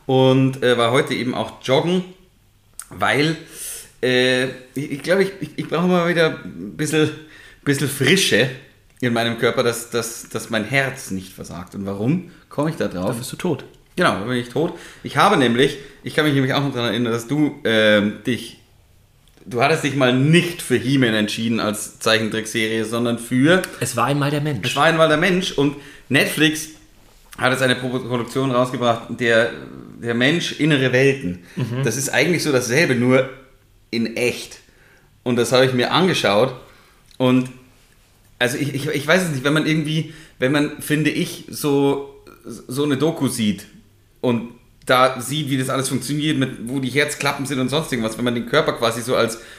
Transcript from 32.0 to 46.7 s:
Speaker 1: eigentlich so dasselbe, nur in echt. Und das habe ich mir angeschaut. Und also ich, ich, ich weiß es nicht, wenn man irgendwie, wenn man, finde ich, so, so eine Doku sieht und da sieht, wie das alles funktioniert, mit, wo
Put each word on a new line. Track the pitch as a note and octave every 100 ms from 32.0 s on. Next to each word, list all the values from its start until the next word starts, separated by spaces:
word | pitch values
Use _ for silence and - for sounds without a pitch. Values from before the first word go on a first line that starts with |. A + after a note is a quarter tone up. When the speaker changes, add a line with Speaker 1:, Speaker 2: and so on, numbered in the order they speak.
| C3+
Speaker 1:
eigentlich | B2 D3+ D#3+
so | D3
dasselbe, | B2+ A2 B2+ E3
nur | A#2+ B2 C3 C3 - - _ _ _ _
in | A#2 A2+ A2+
echt. | B2 - - - _ _ _ _ _ _
Und | - A#2+
das | A#2
habe | C3 C3
ich |
mir | B2+ A#2
angeschaut. | C#3 F#3 C#3+ G#2 G2+ C3 - - - _ _ _ -
Und | B2+ B2+ B2+ - - _ _ _ _ _ _ -
also | A#2+ D3
ich, | C#3
ich, | C3+ D3
ich | C#3+ C#3+
weiß | F3+
es | F3+
nicht, | C3+
wenn | C#3
man | D#3 D3+
irgendwie, | D#3+ D3+ D#3 D#3 - - -
wenn | B2+
man, | D3 D3 -
finde | - D3+ D3+
ich, | - F3 - -
so, | B2 D3+ C#3 C#3 C#3 - - - -
so | - A2 - B2
eine | D3 C3+
Doku | D#3 D#3+ C3
sieht | - G#2+ F2+ - - - _ _ _
und | B2+ A#2 - - _ _ -
da | B2+ C3 B2
sieht, | A#2 D3+ C#3+
wie | C3+
das | C3
alles | C3+ B2+
funktioniert, | C3 - D3 D3+ C#3+
mit, | C3 -
wo | A2+